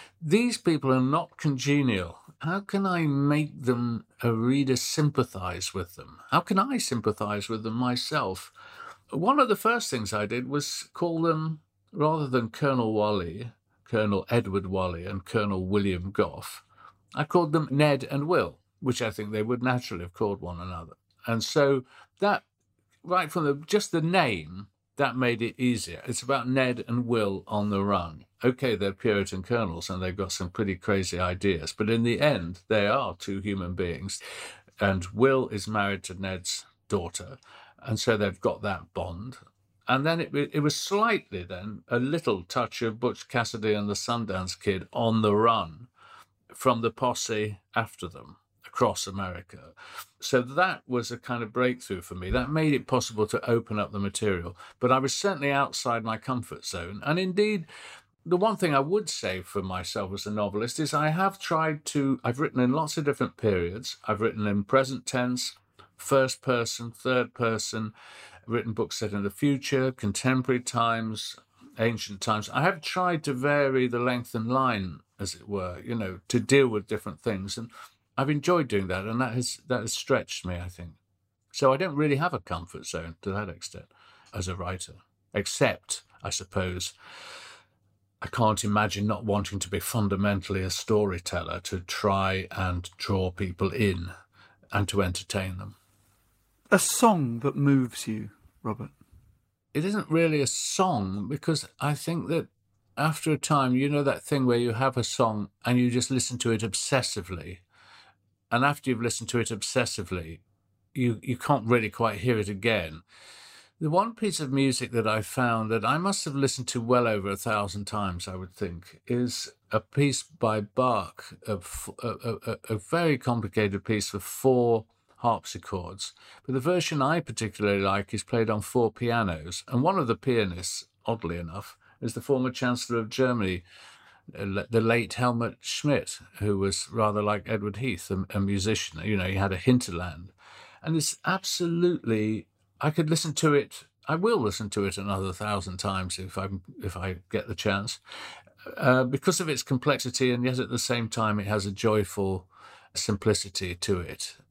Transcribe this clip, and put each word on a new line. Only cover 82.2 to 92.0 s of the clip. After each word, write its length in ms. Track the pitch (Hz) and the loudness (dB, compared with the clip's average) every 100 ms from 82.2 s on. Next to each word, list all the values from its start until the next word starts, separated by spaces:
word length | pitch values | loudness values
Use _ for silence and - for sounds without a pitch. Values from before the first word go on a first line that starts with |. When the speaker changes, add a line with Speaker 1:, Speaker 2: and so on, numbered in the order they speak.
| 175 | 0
Speaker 1:
a 60 | 117 | -2
comfort 460 | - 85 85 - - | -6 -8 -8 -14 -8
zone 300 | 82 82 82 | -8 -8 -10
to 80 | 101 | -6
that 180 | 98 101 | -6 -6
extent 380 | 85 - - - _ _ - _ | -10 -14 -16 -20 _ _ -20 _
as 140 | 104 90 | -8 -6
a 80 | 90 | -6
writer, 380 | 90 92 - - _ _ _ | -6 -8 -10 -18 _ _ _
except, 680 | 104 98 - 127 95 - - - - | -6 -4 0 0 0 -6 -10 -12 -12
I 80 | 92 | -8
suppose, 640 | - 95 101 92 92 - - - - - - - - _ _ _ _ _ - | -8 -4 -2 -2 -2 -8 -12 -20 -18 -18 -18 -18 -20 _ _ _ _ _ -12
I 60 | - | -6
can't 360 | - 110 104 | 2 4 4
imagine 420 | 107 104 107 101 104 | 2 2 2 0 0
not 180 | 104 | 0
wanting 340 | 101 101 98 98 | 0 0 0 -4
to 100 | - | -4
be 100 | 95 | -4
fundamentally 800 | - 117 104 95 101 98 - 95 | -2 0 2 2 2 0 0 -2
a 80 | 92 | -2
storyteller, 920 | - - 107 104 87 - 87 82 82 | -4 2 2 2 -2 -4 -4 -4 -6
to 200 | - 92 | -6 -8
try 680 | 90 - | -6 -2